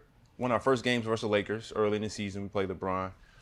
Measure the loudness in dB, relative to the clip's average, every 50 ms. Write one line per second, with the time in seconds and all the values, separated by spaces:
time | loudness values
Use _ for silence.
0 | -10 _ _ _ -20 _ _ -4 0 2 2 2 4 4 2 4 4 2 2 2
1 | 2 0 0 0 2 2 2 2 2 0 -4 -6 -6 -4 0 0 2 2 2 0
2 | -2 -4 -4 -4 -6 -6 -6 -6 -6 -4 -2 -2 -2 -2 -2 -4 -2 -2 -2 -2
3 | -2 -4 -8 -12 -20 -20 -20 -20